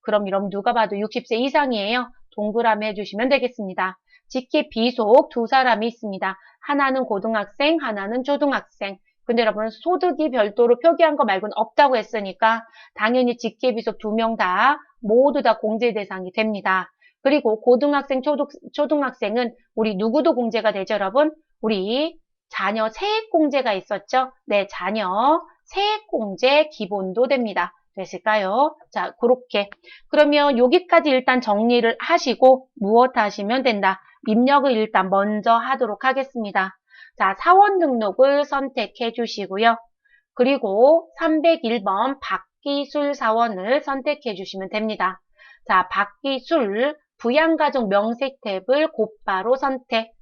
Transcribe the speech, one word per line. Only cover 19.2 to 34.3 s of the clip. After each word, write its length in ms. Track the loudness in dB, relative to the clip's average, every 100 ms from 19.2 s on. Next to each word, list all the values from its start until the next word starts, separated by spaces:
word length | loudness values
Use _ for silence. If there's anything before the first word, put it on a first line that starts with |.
| -4 -2 -4 -8 _
우리 220 | -4 -2 0
누구도 380 | 0 2 2
공제가 380 | 0 -2 0 -2
되죠, 220 | -2 -4
여러분? 380 | -2 0 2 0 -2 _ _
우리 560 | -4 -2 -2 -2 -4 -8 _ _ _
자녀 400 | -6 -4 -2 -4
세액 400 | -4 -4 -4 -2
공제가 420 | 0 2 0 -2
있었죠? 600 | -4 -4 -8 -2 -2 -2 _ -2
네, 200 | -2 -2
자녀 720 | -6 -6 -4 -2 0 2 0 -2 _ _
세액 400 | -4 -2 -4 _
공제 600 | -6 -6 -2 2 2 2
기본도 600 | -4 -8 -6 -6 -2 0
됩니다. 440 | 0 -2 -4 -6 _ _ -14
되실까요? 800 | -12 -6 -2 0 0 0 0 -2 _
자, 220 | -8 -8 -2
그렇게. 500 | 0 0 0 -4 -4 -10 -20 -20 _
그러면 480 | 2 4 4 2 4
여기까지 500 | 4 4 4 2 4
일단 300 | 0 2 0
정리를 560 | 0 0 2 2 2 -2
하시고 720 | -2 -2 0 4 6 6 0 -6
무엇 400 | 2 4 4 2
하시면 460 | -2 -2 -4 0
된다? 380 | 0 0 0 -2 _ _
입력을 440 | 0